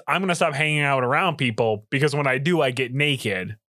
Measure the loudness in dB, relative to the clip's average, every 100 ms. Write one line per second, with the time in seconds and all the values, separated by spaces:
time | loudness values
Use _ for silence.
0 | -2 -2 0 0 0 0 0 2 2 2
1 | 2 2 0 0 -2 0 0 0 -2 0
2 | 0 0 0 0 0 2 2 0 -4 0
3 | 0 0 -2 -4 -6 -12